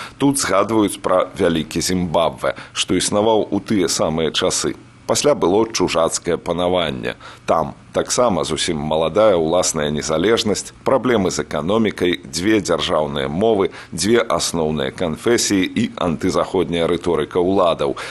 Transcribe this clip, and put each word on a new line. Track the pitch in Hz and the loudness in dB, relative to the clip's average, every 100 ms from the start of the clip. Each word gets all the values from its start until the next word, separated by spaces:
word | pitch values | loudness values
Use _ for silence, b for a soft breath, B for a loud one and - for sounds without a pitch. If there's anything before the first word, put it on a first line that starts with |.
| B - | B -2
тут | 139 139 | 0 0
згадваюць | - 98 104 110 101 - | 0 2 2 2 2 0
пра | - 92 - | 0 0 0
вялікі | - 90 82 78 85 | 0 0 2 -2 -4
Зімбабве, | 78 92 90 85 78 67 69 - B - | -2 -2 0 0 0 0 -4 -4 B -8
што | - 92 | -2 0
існаваў | - 104 107 110 - | 0 2 4 2 2
у | 101 | -4
тыя | - 107 82 | 0 0 0
самыя | - 95 80 78 - | 0 0 0 -2 0
часы. | 92 - - - - - - | -2 0 -4 -6 -14 -20 -4
Пасля | 113 143 | 0 2
было | 123 87 101 110 | 2 4 4 2
чужацкае | - 87 80 82 - - 80 | 0 0 2 0 0 -2 -4
панаванне. | - 85 90 92 80 64 58 60 B B | -2 -2 0 0 0 -2 -6 -8 B B
Там | - 85 71 - - | -2 0 0 -6 -6
таксама | 95 82 - 123 85 | -4 -2 0 2 2
зусім | 71 76 - 82 | -2 -2 -2 -4
маладая | 76 78 80 82 110 | -2 0 0 4 4
ўласная | 87 80 87 90 80 76 | 4 2 2 0 0 -2
незалежнасць, | 76 69 78 95 113 107 95 - - - | -2 -2 0 2 2 0 -2 -4 -6 0
праблемы | 131 123 113 92 | 0 2 0 0
з | 76 | -2
эканомікай, | 73 78 78 110 107 - 87 85 | -4 -4 -2 0 0 0 -2 -2
дзве | - 73 95 110 | -6 -4 2 2
дзяржаўныя | 87 82 71 82 76 71 67 | 2 -2 0 0 0 -2 -4
мовы, | 78 113 104 92 B B | 0 2 2 0 B B
дзве | 82 95 117 | -4 2 2
асноўныя | - 82 - 85 78 78 67 | 2 -2 -2 -2 -2 0 -4
канфесіі | - 87 73 117 120 - 101 90 | -2 -4 -2 0 2 2 0 0
і | - 117 - | -2 -4 -2
антызаходняя | 87 73 92 87 80 92 80 85 82 | -4 -2 0 0 0 0 0 0 0
рыторыка | 85 87 80 76 90 | 0 0 -2 0 0
ўладаў, | 90 98 87 78 71 65 B | 2 2 2 2 -2 -4 B